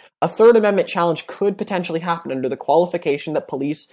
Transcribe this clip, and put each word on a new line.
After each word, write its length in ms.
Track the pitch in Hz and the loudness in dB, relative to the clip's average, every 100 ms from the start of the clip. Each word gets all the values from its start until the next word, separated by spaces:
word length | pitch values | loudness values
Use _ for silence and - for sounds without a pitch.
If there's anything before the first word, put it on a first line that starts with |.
| _ _ | _ _
a 60 | 175 | -4
Third 300 | - 226 226 | 6 6 6
Amendment 320 | 208 196 - | 4 2 0
challenge 380 | 185 170 156 - | 0 0 -2 -8
could 300 | - 202 196 | -4 -2 -2
potentially 440 | 214 190 170 165 | -4 -6 -4 -4
happen 280 | 175 170 - | -4 -6 -6
under 200 | 131 127 | -6 -4
the 80 | 131 | -4
qualification 760 | - 151 175 175 165 143 - 151 | 2 2 2 0 -2 -2 -2 -6
that 120 | - | -4
police 400 | 135 143 151 - | -6 -4 -6 -12